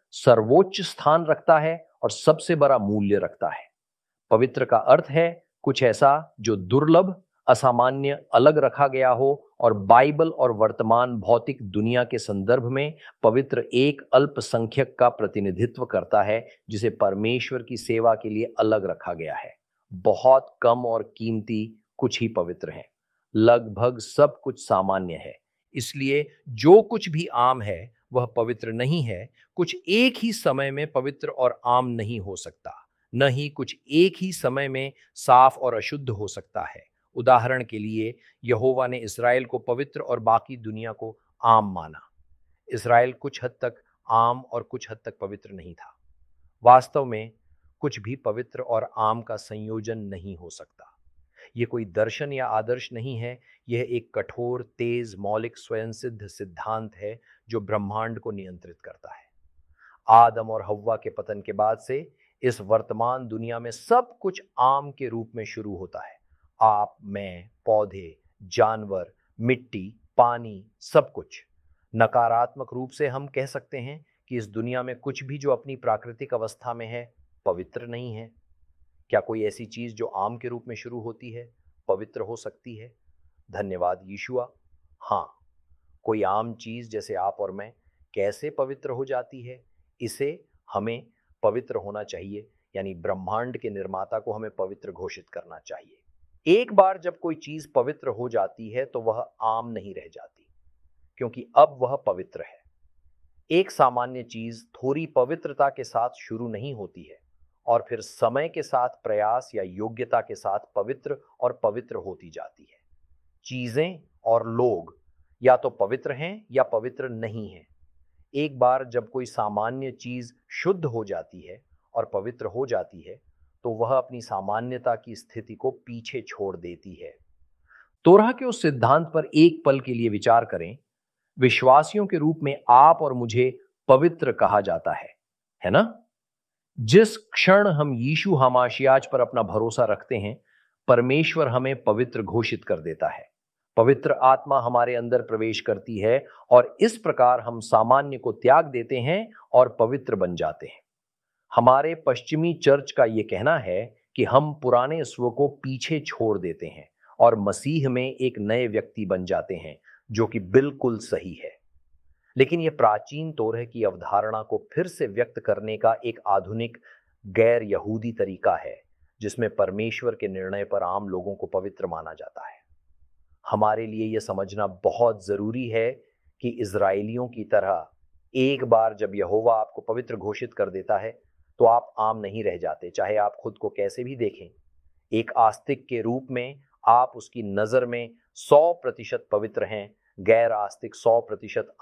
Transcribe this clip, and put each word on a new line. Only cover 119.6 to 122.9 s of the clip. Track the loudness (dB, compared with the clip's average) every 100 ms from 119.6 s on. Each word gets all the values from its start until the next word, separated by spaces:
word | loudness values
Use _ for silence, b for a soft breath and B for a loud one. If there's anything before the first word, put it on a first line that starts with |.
| -4 -6 -10
चीज | -12 -12 -12 -14 _ _
शुद्ध | -6 -4 -2
हो | -4 -6
जाती | -6 -8 -10 -18 -20
है | -20 _ _ _
और | -6 -4
पवित्र | -6 -8 -10 -10
हो | -6 -4
जाती | -4 -6